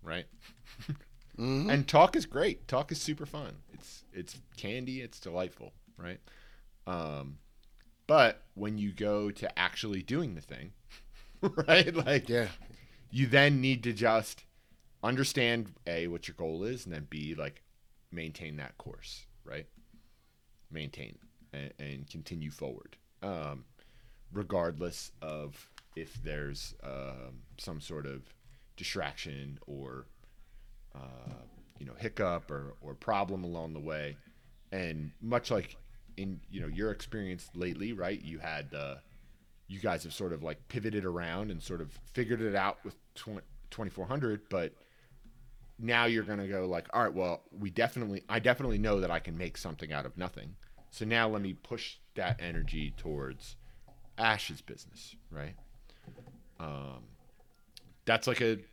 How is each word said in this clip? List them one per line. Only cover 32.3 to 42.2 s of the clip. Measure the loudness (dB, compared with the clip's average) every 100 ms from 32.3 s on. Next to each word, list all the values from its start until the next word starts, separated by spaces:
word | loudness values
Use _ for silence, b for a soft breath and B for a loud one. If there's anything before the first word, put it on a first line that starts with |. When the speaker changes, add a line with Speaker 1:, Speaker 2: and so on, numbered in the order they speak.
| 2 -2
Speaker 1:
or, | -8 -8 -12
or | -14
problem | -8 0 2 2 -2
along | -4 -4 -6
the | -6
way. | -4 -4 -4 -8 b b b -20 -8
And | -4 -2 -4 -6 -8
much | 0 0 2
like | 0 0 -10 -18 -18 -16 -8
in, | -6 -6 -8
you | -6
know, | -4
your | -2 -2
experience | -2 -6 -6 -4 -6 -10
lately, | -4 -4 -2 -4
right? | -2 -2 -2
You | -6 -8
had | -6 -6 -6
the, | -6 -6 -8 -14 b b b b -20 -14
you | -4
guys | 0 0
have | -2
sort | -4 -4
of, | -2
like, | -4 -6 -6
pivoted | -4 -2 0 0
around | 0 0 -2 -2
and | -6
sort | -6 -6
of | -6 -10 -8
figured | -2